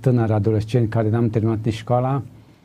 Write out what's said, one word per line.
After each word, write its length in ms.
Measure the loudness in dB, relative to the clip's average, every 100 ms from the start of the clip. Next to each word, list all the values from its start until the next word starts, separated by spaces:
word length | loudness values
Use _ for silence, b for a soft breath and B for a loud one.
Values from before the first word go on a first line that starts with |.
tânăr, 300 | 0 2 2
adolescent, 600 | 2 2 0 0 0 0
care 200 | 0 0
n-am 180 | 0 0
terminat 300 | 0 0 0
nici 100 | -2
școala, 480 | -4 -2 -2 0 -4 -6 B B B